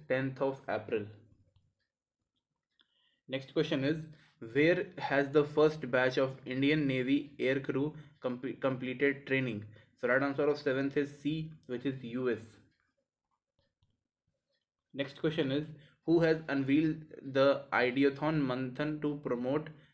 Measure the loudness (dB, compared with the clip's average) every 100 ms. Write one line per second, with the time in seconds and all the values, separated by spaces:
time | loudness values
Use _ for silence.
0 | -4 -2 -2 -2 -4 -4 -4 -6 -2 -4
1 | -4 -12 -20 _ _ _ _ _ _ _
2 | _ _ _ _ _ _ _ _ _ _
3 | _ _ -10 -10 -4 -2 0 0 0 -2
4 | -6 -16 _ _ -4 4 4 4 0 -8
5 | -2 0 4 4 4 4 4 2 0 2
6 | 2 2 0 -2 -8 0 2 4 2 0
7 | 2 0 0 -2 0 0 -2 -2 -2 -6
8 | -16 _ -6 -6 -6 -4 -4 -2 -4 0
9 | 0 0 -2 -2 0 -4 -10 -16 -20 _
10 | 0 2 2 2 0 0 0 0 0 0
11 | -2 -4 -4 -4 -6 -12 -10 -6 -4 -6
12 | -8 -4 -2 -2 -6 -20 _ _ _ _
13 | _ _ _ _ _ _ _ _ _ _
14 | _ _ _ _ _ _ _ _ _ -8
15 | -8 -4 -2 0 0 0 -4 -12 -20 _
16 | 2 4 4 2 0 -2 2 4 4 -2
17 | -8 -16 -4 4 4 4 0 2 2 4
18 | 2 2 0 0 0 -2 -4 -4 -6 -4
19 | -4 -4 -4 -4 -2 -2 -4 -12 -20